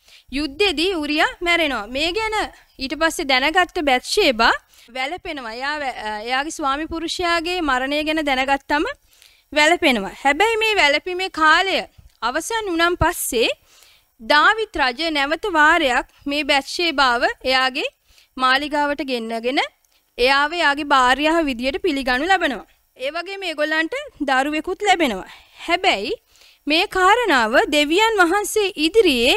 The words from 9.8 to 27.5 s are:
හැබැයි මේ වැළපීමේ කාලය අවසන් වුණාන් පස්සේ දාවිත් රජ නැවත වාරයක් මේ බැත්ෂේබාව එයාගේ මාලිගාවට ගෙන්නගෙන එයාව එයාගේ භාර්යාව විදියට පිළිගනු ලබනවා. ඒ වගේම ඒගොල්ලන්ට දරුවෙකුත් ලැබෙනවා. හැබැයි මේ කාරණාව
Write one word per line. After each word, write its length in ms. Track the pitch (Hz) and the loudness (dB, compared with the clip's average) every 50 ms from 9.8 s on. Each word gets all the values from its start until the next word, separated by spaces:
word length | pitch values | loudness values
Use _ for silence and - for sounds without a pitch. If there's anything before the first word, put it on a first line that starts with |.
| 349 294 247 214 190 180 - | 2 0 0 0 -4 -6 -10
හැබැයි 420 | - - 277 285 302 403 453 453 | -2 -2 0 2 2 2 2 2
මේ 160 | 427 440 440 427 | 0 0 0 2
වැළපීමේ 540 | 381 302 285 285 302 - 370 359 349 370 370 | 2 2 2 2 0 -2 -4 -6 -6 -6 -6
කාලය 480 | - 311 320 311 311 349 381 381 339 247 185 - _ - _ - _ | -2 2 4 4 4 4 2 0 -2 -4 -4 -6 _ -20 _ -20 _
අවසන් 480 | _ - 233 262 320 - - 453 453 440 | _ -6 -4 -4 -4 -4 -4 -6 -4 -4
වුණාන් 320 | 392 339 330 339 349 359 | -2 0 0 2 0 2
පස්සේ 520 | - 320 330 349 - - - 277 220 247 339 605 - _ _ _ _ _ _ _ _ _ _ _ _ | 0 0 -2 0 -4 -6 -4 0 0 0 0 -2 -6 _ _ _ _ _ _ _ _ _ _ _ _
දාවිත් 540 | 226 220 294 294 320 370 427 440 440 415 - | 0 2 4 6 6 4 4 2 -2 -4 -2
රජ 340 | 330 285 254 247 254 330 330 | 0 0 0 0 -2 -4 -2
නැවත 360 | 311 285 277 285 320 330 - 427 | 0 -2 0 -2 -2 -4 -4 -2
වාරයක් 580 | 339 311 294 311 330 339 311 254 240 262 302 - _ _ - | 2 4 4 6 4 4 2 2 0 0 -2 -4 _ _ -8
මේ 200 | 285 285 294 302 | -4 -2 -2 0
බැත්ෂේබාව 800 | 277 294 277 269 - - - 349 330 285 277 277 254 240 240 294 381 466 - | 2 0 0 0 -2 -6 -2 -2 -2 2 2 2 2 2 2 0 -2 -2 -2
එයාගේ 480 | - 254 262 262 262 262 254 294 415 571 - _ _ _ _ _ _ _ _ | -2 0 2 2 2 0 -2 -4 -8 -8 -10 _ _ _ _ _ _ _ _
මාලිගාවට 640 | 262 262 254 262 269 294 294 294 294 294 285 285 285 311 | -2 2 2 2 2 0 -2 -2 -2 -2 -2 -2 -4 -4
ගෙන්නගෙන 560 | 262 254 240 220 226 226 226 220 247 277 330 523 587 - _ _ _ _ _ _ _ _ | -6 -6 -6 -6 -6 -8 -4 -4 -2 -2 -2 -4 -4 -8 _ _ _ _ _ _ _ _
එයාව 340 | - 240 262 277 277 285 294 339 | 0 2 2 4 2 2 0 -2
එයාගේ 320 | 349 320 285 285 285 311 | 0 0 0 0 0 0
භාර්යාව 600 | 285 285 269 254 247 262 262 294 311 330 339 320 | 2 2 4 4 4 2 2 2 2 2 2 0
විදියට 360 | 285 262 220 247 269 277 - | -2 -4 -2 -4 -4 -4 -2
පිළිගනු 440 | - 359 285 277 254 262 254 247 302 | -2 -2 -2 -2 -2 -2 -2 -2 2
ලබනවා. 400 | 370 381 359 349 294 240 190 - _ _ _ _ _ _ | 0 0 2 2 -2 -4 -6 -12 _ _ _ _ _ _
ඒ 140 | - 254 277 | -10 -10 -8
වගේම 320 | 302 339 349 381 392 392 381 | -8 -8 -10 -8 -10 -8 -8
ඒගොල්ලන්ට 500 | 339 311 285 302 311 311 311 320 320 480 539 587 453 _ _ | -8 -4 -4 -2 -2 0 -2 -2 -2 -6 -8 -10 -12 _ _
දරුවෙකුත් 600 | 302 262 269 254 269 302 302 311 - - 381 - | -2 0 0 0 0 0 -2 -4 -4 -6 -8 -2
ලැබෙනවා. 460 | 415 403 370 349 330 254 208 185 - - - - - _ _ - | 0 0 2 2 2 -2 -2 -6 -10 -14 -20 -20 -20 _ _ -14
හැබැයි 540 | - - 339 359 381 370 262 196 202 277 453 - _ _ _ _ _ - _ _ _ | -4 -4 -2 0 2 0 0 0 -2 -6 -8 -8 _ _ _ _ _ -20 _ _ _
මේ 180 | 285 302 330 392 | 0 0 0 0
කාරණාව 640 | 415 - 381 359 381 427 494 480 392 294 254 226 214 | 0 0 2 4 4 4 4 4 2 2 2 2 4